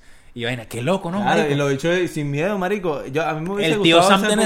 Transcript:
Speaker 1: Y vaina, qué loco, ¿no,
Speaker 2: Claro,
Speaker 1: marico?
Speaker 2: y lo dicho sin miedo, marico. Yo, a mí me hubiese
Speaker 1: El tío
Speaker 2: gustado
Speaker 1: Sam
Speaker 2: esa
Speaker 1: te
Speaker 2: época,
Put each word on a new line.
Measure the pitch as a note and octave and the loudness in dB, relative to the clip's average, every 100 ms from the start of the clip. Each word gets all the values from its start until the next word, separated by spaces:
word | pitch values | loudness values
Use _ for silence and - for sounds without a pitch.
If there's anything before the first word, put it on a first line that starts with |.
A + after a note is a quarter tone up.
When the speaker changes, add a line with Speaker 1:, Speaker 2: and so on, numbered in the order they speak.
| - - - | -20 -20 -18
Speaker 1:
Y | B2 | -8
vaina, | A#2 B2+ | -6 -6
qué | A2 A#2 | -8 -4
loco, | C3 F#3+ E3 | -2 -2 -2
¿no, | F#3 | -2
Speaker 2:
Claro, | B2 E3 | 0 2
Speaker 1:
marico? | D#3 | 2
Speaker 2:
y | C#3+ | 0
lo | C#3+ | 0
dicho | C#3 E3 F3+ F3 | 0 0 0 -2
sin | D#3 C#3+ | -4 -4
miedo, | C#3+ F3+ G3+ | -2 -2 -2
marico. | F#3 G#3 F3 C#3 | -2 -2 -4 -4
Yo, | G2+ C#3 D#3 | -4 -4 -4
a | |
mí | D#3 E3+ | -4 -6
me | G3+ | -2
hubiese | D#3+ | 0
Speaker 1:
El | D3+ | 2
tío | E3+ E3 | 4 6
Speaker 2:
gustado | F#3 G3 | 6 4
Speaker 1:
Sam | |
Speaker 2:
esa | G#3+ | 4
Speaker 1:
te | |
Speaker 2:
época, | G#3 | 2